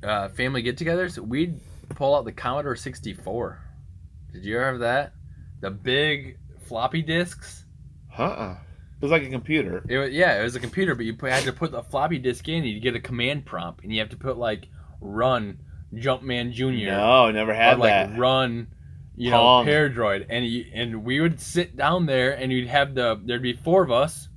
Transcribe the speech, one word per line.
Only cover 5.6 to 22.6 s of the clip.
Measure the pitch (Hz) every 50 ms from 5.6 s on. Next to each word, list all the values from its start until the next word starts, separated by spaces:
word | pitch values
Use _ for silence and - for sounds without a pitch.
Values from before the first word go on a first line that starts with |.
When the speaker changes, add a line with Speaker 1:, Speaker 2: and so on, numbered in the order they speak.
Speaker 1:
The | - 98
big | 98 101 - 123 127 139 147 156 147 143 135 131 127 - - - - - - -
floppy | 123 113 117 131 - 160
disks? | 160 147 160 170 180 175 - - - - - - - - - - - - - - - - -
Speaker 2:
Uh-uh. | - 120 175 - - 110 95 90 -
It | - - - - - - - -
was | 143 139
like | 160 165 139
a | 131
computer. | 131 127 - - 156 156 131 92 87 92 87 -
Speaker 1:
It | 120 131
was, | 139 135
yeah, | 131 151 180 175 127 101
it | 107
was | 120 120
a | 127
computer, | 117 117 - 185 190 185 143
but | 117 117
you | 113 113
put, | 113 - 127
had | 127 135 -
to | 135 127
put | - 170 156
the | - 120 120
floppy | - - 135 143 147 170 139
disk | 123 127 123 120 - -
in, | 160 165
and | 156 120
you'd | 104 107 107
get | 127 117
a | 113
command | - - 123 117 120 127 143 147 135
prompt, | - - 90 85 87 85 - -
and | 98 110
you | 110
have | 107 104
to | - -
put, | - 135 127 117
like, | 120 113 107 98 - - - - - - - -
"Run, | - 101 101 107 117 131 131 120 110 101 90 73 - - - - - - -
Jumpman | 110 117 135 127 131 135 135 123 120 120 120 120
Junior." | 113 131 131 127 120 104 98
Speaker 2:
No, | 98 98 104 113 127 131 123 113
never | 107 107 110 113 107
had | 110 113 120 131
Speaker 1:
or, | 123
like, | 120 110 104 98 95 101
Speaker 2:
that. | 107 117
Speaker 1:
"Run, | 120 127 131 131 131 123 117 117 117 - - - - - - - - - -
you | - 120 120
know, | 123 117
Speaker 2:
Pong. | 117 123 127 123 117
Speaker 1:
Paradroid." | 147 147 151 151 143 127 117 117 104 98 98 98 -
And | 117 120 123
you, | 117 117 123 117 - -
and | 107 120 117 113 110 107
we | 120 127 143
would | 160 170 160 -
sit | - - - 170 175 170 -
down | - 135 147 170 185 175
there, | 151 135 131 123 131
and | 139 123 131 131 131
you'd | 127